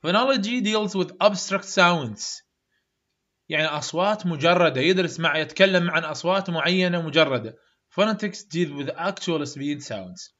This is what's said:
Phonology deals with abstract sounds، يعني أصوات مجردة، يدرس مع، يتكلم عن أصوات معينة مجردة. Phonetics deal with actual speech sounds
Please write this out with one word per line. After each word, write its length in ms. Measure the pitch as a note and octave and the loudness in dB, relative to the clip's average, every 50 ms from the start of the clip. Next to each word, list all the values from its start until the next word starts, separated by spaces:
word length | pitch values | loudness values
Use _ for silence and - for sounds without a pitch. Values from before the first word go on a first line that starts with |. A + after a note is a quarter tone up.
| - D#3 | -2 0
Phonology 560 | F3 G#3 B3 C4 C4+ C4 G3 G#3+ A#3+ B3+ A3 | 2 2 2 2 2 0 0 -2 -2 -2 -2
deals 320 | G#3 G#3+ G#3+ G#3+ G#3 - | 0 0 0 -2 -2 -2
with 160 | F#3+ F3+ - - - - | -2 -2 -2 -2 2 2
abstract 440 | G#3 G#3 F3+ - - F#3+ G3 F#3+ - - | 2 2 2 -4 -4 -4 -4 -4 -4 2
sounds، 680 | - F3+ F3 F3 E3 C#3 A#2 G#2+ - - - - - _ _ _ _ _ _ _ _ _ _ _ _ _ _ _ _ _ _ _ _ _ _ | 4 4 4 4 2 -2 -4 -8 -10 -10 -12 -12 -14 _ _ _ _ _ _ _ _ _ _ _ _ _ _ _ _ _ _ _ _ _ _
يعني 160 | D#3 D3+ D#3 | -2 0 0
أصوات 600 | D#3+ D3 D3 C#3+ - - D#3+ F3+ G3+ G#3+ G#3 G#3 | 0 -2 -4 -6 -6 -2 0 0 2 0 0 -2
مجردة، 560 | F3+ E3+ D3 C3+ E3 F3 F3+ F3 D#3+ C3+ B2+ | -4 -2 2 4 4 6 6 6 4 4 2
يدرس 380 | C3 E3 F#3 F#3 F#3 E3 - - | 2 2 4 2 2 -2 -2 -2
مع، 180 | E3 E3 C#3+ D#3 | -2 0 0 0
يتكلم 540 | D#3 D3+ - - F#3+ G3 F#3 F3+ E3+ E3+ | -2 -4 2 4 4 4 6 2 0 2
عن 120 | D#3+ D#3+ E3 | 0 -2 -2
أصوات 460 | D#3 D3+ - - E3+ F#3 G3 F#3 F#3+ | -2 -8 -4 -2 0 0 0 0 -2
معينة 520 | F3 D#3+ C#3+ E3 F3+ F#3 F#3 F3+ F3 F3 | -4 -2 0 2 2 2 2 2 0 -2
مجردة. 540 | E3 D#3+ C#3 D#3+ D#3+ C#3+ C3+ A#2+ G#2+ A2+ A2+ _ _ _ _ _ _ _ _ - | -4 0 4 4 4 4 2 -2 -4 -6 -12 _ _ _ _ _ _ _ _ 0
Phonetics 400 | G3+ G#3+ A3 G#3 G#3+ G#3 - - | 2 2 2 -2 -4 -6 -8 -8
deal 300 | - _ - E3 F3 D#3 C#3+ C#3+ | -16 _ -2 -2 -2 -2 -2 -8
with 100 | C#3+ C3+ | -8 -8
actual 560 | - - E3 F#3+ F#3+ - - - E3+ D#3 D3 | -6 -4 -4 -6 -6 -6 -4 -4 -2 -2 -2
speech 420 | B2+ - C#3+ C#3 C#3+ D3 C#3 - - | -4 -8 -8 -6 -6 -6 -6 -8 -10
sounds 460 | A#2 G2+ F#2+ F#2 F2+ F2+ - - _ _ | -10 -10 -10 -12 -14 -16 -18 -20 _ _